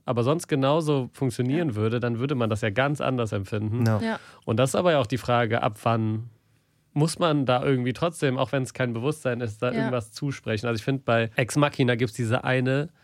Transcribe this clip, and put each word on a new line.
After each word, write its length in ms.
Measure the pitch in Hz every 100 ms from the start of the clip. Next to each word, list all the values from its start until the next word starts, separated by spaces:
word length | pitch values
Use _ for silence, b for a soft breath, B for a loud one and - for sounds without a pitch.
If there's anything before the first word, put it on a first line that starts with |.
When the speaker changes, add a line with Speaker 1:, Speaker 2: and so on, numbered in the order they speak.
Speaker 1:
aber 180 | - 120
sonst 240 | 120 170 -
genauso 640 | 143 135 156 156 143 120
funktionieren 560 | - 135 113 123 151 170
Speaker 2:
Ja. 40 |
Speaker 1:
würde, 240 | 107 110 120
dann 220 | 120 113
würde 160 | 135 143
man 120 | 113
das 120 | 107
ja 100 | 113
ganz 300 | 101 139 147
anders 320 | 127 131 110
empfinden. 540 | 104 95 107 107 117 113
Speaker 3:
Ja. 140 | 107
Speaker 2:
Ja. 200 | 113 - B B
Speaker 1:
Und 140 | - 113
das 120 | 131
ist 40 | 208
aber 160 | 180
ja 80 | 151
auch 60 | 120
die 120 | 131
Frage, 440 | - 120 117 117
ab 160 | 127 104
wann 480 | 117 113 110 110 117 - _ _ _ _ _
muss 260 | 147 160 -
man 260 | 175 151
da 180 | 131 127
irgendwie 300 | 143 135 123
trotzdem, 460 | - 170 170 143 127
auch 140 | 131
wenn's 200 | 139 127
kein 220 | - 127
Bewusstsein 480 | 117 127 151 131 120
ist, 180 | 120 107
da 100 | 123
Speaker 2:
Ja. 80 | 226
Speaker 1:
irgendwas 340 | 220 123 107
zusprechen. 540 | - 143 135 - 110 120
Also 120 | 110
ich 60 |
find, 200 | - 135
bei 260 | - 117 113 -
Ex 200 | 127 151
Machina 380 | 147 - 127
gibt's 200 | 120 127
diese 300 | - 113 127
eine 440 | 135 131 127 135 151 b